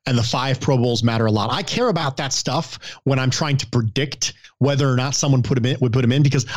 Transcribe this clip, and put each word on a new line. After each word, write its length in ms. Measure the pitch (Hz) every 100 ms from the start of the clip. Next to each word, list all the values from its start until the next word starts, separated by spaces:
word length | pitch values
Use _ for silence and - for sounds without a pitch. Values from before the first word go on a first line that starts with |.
| -
and 100 | 120
the 60 |
five 380 | 113 139 135 127
Pro 160 | - 127
Bowls 260 | 123 113
matter 240 | 117 113 113
a 60 |
lot. 180 | 107 110
I 120 | 123
care 260 | - 226 247
about 280 | 170 143 135
that 140 | 135
stuff 460 | - - 135 - - - -
when 140 | 135 135
I'm 120 | 131
trying 260 | - 151 139
to 100 | -
predict 680 | 123 113 135 139 - - - - -
whether 300 | 135 143 139
or 60 |
not 220 | 123 135 -
someone 260 | 147 131
put 160 | - 127
him 80 | 123
in, 120 | -
would 120 | 127
put 120 | 127
him 80 | 117
in, 100 | 139
because 240 | 143 139 -